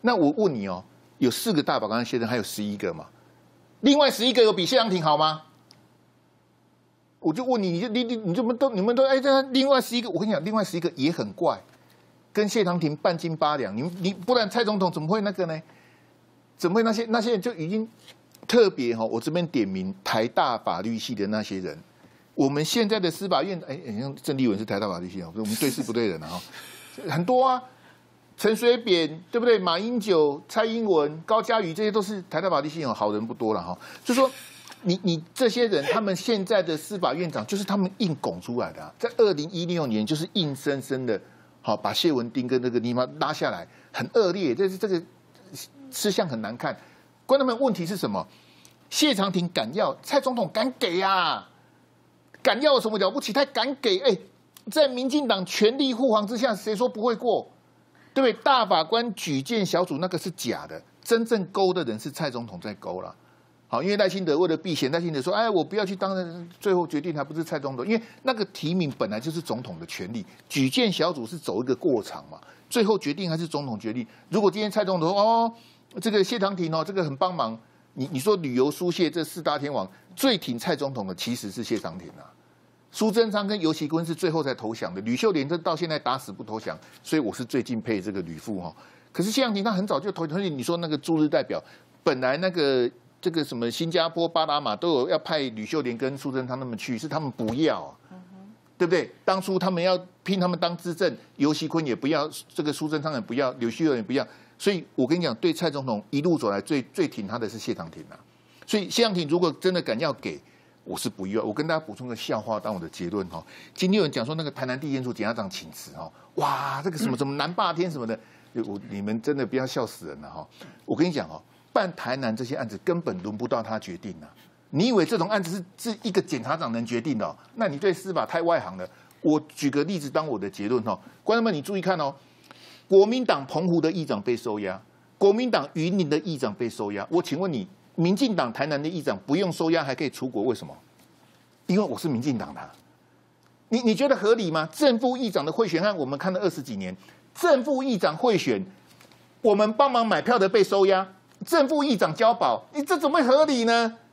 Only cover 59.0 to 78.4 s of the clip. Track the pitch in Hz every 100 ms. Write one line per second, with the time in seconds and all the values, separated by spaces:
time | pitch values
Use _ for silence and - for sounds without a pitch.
59 | 240 185 - 135 135 233 190 - 180 151
60 | 180 170 190 - 120 107 147 78 - _
61 | - 226 226 226 175 196 190 180 127 110
62 | 151 - 151 120 113 90 107 101 - 90
63 | 90 - _ _ _ _ _ 120 175 208
64 | 190 190 175 147 180 160 - 151 135 165
65 | 170 147 131 202 226 180 151 202 190 196
66 | 196 185 175 170 170 - 202 180 165 151
67 | 170 151 143 156 160 156 139 131 190 226
68 | - - - 226 196 - 156 180 151 -
69 | 107 107 143 160 - 113 123 82 85 -
70 | 95 113 92 - _ 143 131 254 226 170
71 | 160 156 110 170 - 101 127 - 170 120
72 | - - - - - - _ 247 208 202
73 | 147 147 180 160 165 147 143 107 107 120
74 | 113 - _ 190 202 202 208 214 196 185
75 | 160 202 214 226 233 226 - _ _ 208
76 | 220 214 185 240 190 190 160 160 156 190
77 | 156 135 185 175 113 113 _ _ _ -
78 | 131 139 151 196